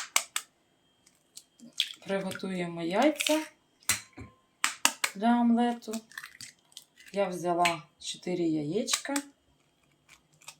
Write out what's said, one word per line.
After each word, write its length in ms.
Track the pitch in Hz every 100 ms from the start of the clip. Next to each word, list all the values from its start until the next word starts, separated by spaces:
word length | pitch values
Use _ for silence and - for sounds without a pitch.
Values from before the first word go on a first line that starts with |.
| - - - - - _ _ _ _ _ _ _ _ - - _ - - - - -
приготуємо 760 | 196 190 190 190 185 175 170
яйця 580 | 170 196 294 294 - 311 311 _ _ _ - - - - - _ _ _ - - - - -
для 260 | 196 226 240
омлету. 520 | 240 233 240 233 - 226 - - - - - - _ - - _ -
Я 160 | 196 196
взяла 540 | 180 170 170 175 160 - _
чотири 460 | - - - 175
яєчка. 680 | 170 156 147 190 262 - - 277 - _ _ _ _ _ _ _ _ - _ _ - -